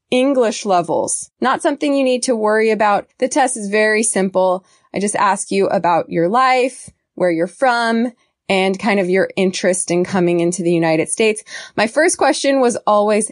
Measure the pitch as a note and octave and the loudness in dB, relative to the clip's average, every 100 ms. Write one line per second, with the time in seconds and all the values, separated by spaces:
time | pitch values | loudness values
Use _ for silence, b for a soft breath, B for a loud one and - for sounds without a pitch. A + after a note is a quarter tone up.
0 | _ B3+ C4 C4+ A3+ G#3 G#3 F3+ E3 C3 | _ 0 0 2 0 -2 0 0 0 -2
1 | G2 - - _ A#3 C4 E4 C#4+ D4+ C#4 | -2 -6 -10 _ -2 0 -2 -2 -2 0
2 | C4 B3+ A#3+ A3+ G#3+ G#3+ A3 G#3+ G#3+ G3+ | 0 0 -2 -2 0 2 2 2 2 0
3 | - _ C4+ D4 C4+ A#3+ G3+ G#3 G#3+ G#3+ | -2 _ -2 0 0 -2 -4 0 2 2
4 | A3 - F#3+ F#3 F#3 F#3 b b b - | 0 0 -2 0 0 0 b b b -6
5 | G#3 - G3 G3 - G3 F#3+ G3 F3 E3 | -4 0 0 0 -2 -2 0 0 0 0
6 | - F3 E3+ A#3 C4 B3+ C4 C4 - _ | 0 -2 0 2 2 2 0 -4 -20 _
7 | _ - F3+ E3 F3+ - C4 A#3 A#3 A3+ | _ -4 -2 0 -2 0 0 2 0 0
8 | A#3+ - _ _ _ F#3+ F#3+ F#3+ G#3+ G3+ | -2 -6 _ _ _ 0 0 0 0 0
9 | F3+ F#3 - - F#3+ F#3 G3+ F#3 - F3 | 0 0 0 0 -2 0 -2 -2 -2 -2
10 | F3+ G3 F3 F3 E3+ F3 E3+ F3 E3 D#3+ | 0 0 2 2 0 -2 0 0 2 0
11 | E3 - A3 G#3+ - B B - A3 - | -2 0 0 0 -8 B B -4 -2 2
12 | E4 - C#4 D4 C#4 C4+ B3 A3 - G#3 | 0 2 0 0 0 2 0 0 0 2
13 | G#3 G#3+ G#3+ | 2 0 -2